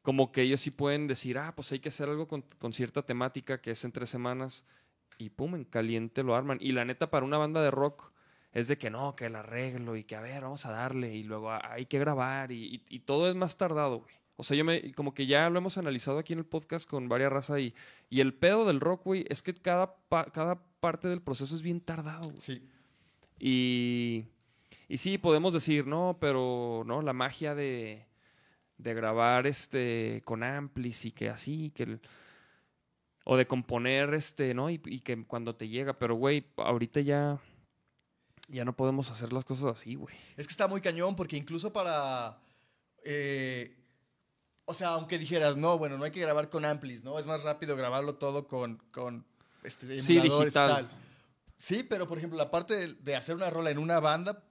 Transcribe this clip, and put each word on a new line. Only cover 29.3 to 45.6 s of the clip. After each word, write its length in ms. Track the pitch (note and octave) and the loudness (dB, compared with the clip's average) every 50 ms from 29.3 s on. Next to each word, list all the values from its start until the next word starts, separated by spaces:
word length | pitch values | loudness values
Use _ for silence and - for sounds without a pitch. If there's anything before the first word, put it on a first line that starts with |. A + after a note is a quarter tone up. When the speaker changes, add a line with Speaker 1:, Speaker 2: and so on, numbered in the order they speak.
| B2 B2 B2+ | 6 6 4
Speaker 1:
este, 720 | C#3+ C#3 - - - - C3+ B2 A#2+ A#2 A#2 A2+ A2+ A2+ A2+ - | 2 0 -2 -6 -2 -2 0 0 2 0 0 0 -2 -4 -6 -6
con 180 | - A#2 A2 A#2 | -6 -4 -4 -2
amplis 600 | B2+ C#3 C#3+ C#3+ C#3 C#3+ C3+ B2 A#2+ A2+ - - | -4 -4 -6 -8 -8 _ -6 -6 -4 -4 -4 -6
y 60 | A#2 | -6
que 180 | - - A2 G#2+ | -6 -4 -6 -4
así, 420 | A2 A2 - C3 D3 D#3+ D#3 D3+ - | -4 -6 -6 -6 -6 -6 -6 -8 -6
que 80 | - - | -6 -6
el, 180 | F2+ A2 A2+ - - - - - - - - - _ _ _ _ _ _ _ _ _ _ _ _ _ _ _ _ | -6 -6 -10 -14 -20 -20 -20 -20 -20 -20 -20 -20 _ _ _ _ _ _ _ _ _ _ _ _ _ _ _ _
o 100 | - B2+ | 2 4
de 80 | C3 B2+ | 4 4
componer, 680 | - C3 B2+ B2 - B2 A#2+ A#2+ B2+ C3+ C3+ C#3+ C#3+ D3+ | 4 2 -2 -2 -2 -4 -2 0 2 2 2 2 2 0
este, 400 | D#3 D3 - - - C#3 B2+ B2 | 0 -2 -4 -2 -2 -2 0 0
¿no? 160 | B2 C3+ D#3+ | -2 -2 -2
Y, 120 | E3+ D#3 D3 | -4 -6 -8
y 160 | - G#2+ B2+ | -10 -10 -10
que 240 | - - B2 A2+ A2+ | -6 -6 -6 -6 -6
cuando 300 | _ - A#2 A#2 A#2 A2+ | _ -8 -6 -6 -6 -8
te 120 | - A2+ | -8 -8
llega, 320 | A2 A2 B2 C#3 C#3 C3 - | -6 -4 -4 -4 -4 -4 -2
pero, 160 | B2 A#2 A#2 | 0 0 2
güey, 320 | A2+ B2+ C#3 D3 D3 C#3 _ _ | 2 4 2 2 2 0 _ _
ahorita 440 | - - - A#2+ A#2 A#2+ A2+ - D3 | -2 0 2 2 2 0 0 0 0
ya, 380 | C#3+ C#3+ C#3+ C#3+ C#3+ D3 C#3+ C#3 - - _ - _ _ _ _ _ _ _ _ _ _ _ _ _ _ _ _ - | 2 4 2 2 2 0 -2 -4 -8 -16 _ -20 _ _ _ _ _ _ _ _ _ _ _ _ _ _ _ _ -18
ya 160 | - C#3+ B2+ A#2+ | -10 -6 -4 -4
no 100 | B2 A#2+ | -4 0
podemos 360 | - C3 C3 C3+ C3+ C3+ B2+ | 2 2 2 2 2 0 -2
hacer 220 | A#2 A2 A#2+ A#2 B2 | -4 -6 -6 -2 -4
las 100 | C3 C3 | -4 -2
cosas 200 | - C3+ B2+ C#3+ | -4 -4 0 0
así, 300 | C3+ A2+ - - A2 B2 | -2 -2 -2 -8 -10 -10
güey. 200 | C#3 - - - - - - - | -10 -10 -14 -16 -20 -20 -20 -12
Speaker 2:
Es 100 | - D3 | -10 -6
que 40 | - | -6
está 160 | - - G3+ | 0 2 2
muy 140 | F#3+ G3 G3 | 2 2 0
cañón, 340 | F#3 F#3 E3 E3 F3 F#3+ G#3 | 0 0 0 2 0 0 0
porque 200 | E3+ F3+ - D#3+ | -2 -4 -4 -4
incluso 360 | C#3+ C#3+ C3 E3 E3 F3+ G#3 - | -6 -6 -6 -6 -4 -4 -2 -2
para, 640 | G#3+ F#3 F3 D#3+ D3 C#3 C3+ B2+ B2+ A#2+ A2+ A2 - _ _ _ _ _ _ _ _ _ _ _ _ - | -2 0 0 0 0 0 0 -2 -2 -4 -6 -8 -12 _ _ _ _ _ _ _ _ _ _ _ _ -8
eh, 720 | D#3+ D3 D3 C#3+ C#3 C#3 C3+ C3 C3 B2+ B2 A#2+ - - _ _ _ _ _ _ _ _ _ _ _ _ _ _ _ _ _ _ | -6 -4 -2 -2 -2 -2 -2 -2 -4 -4 -6 -8 -10 -14 _ _ _ _ _ _ _ _ _ _ _ _ _ _ _ _ _ _
o 80 | - E3 | -12 -8
sea, 160 | - F#3 E3+ | -4 -2 0
aunque 280 | E3 D#3+ D#3+ D#3 F3+ | 0 0 -2 -2 -4
dijeras, 400 | E3 D#3+ C#3 F3 E3 D3+ D3 C#3+ | -4 -2 0 2 4 4 4 4
no, 200 | C#3 | 4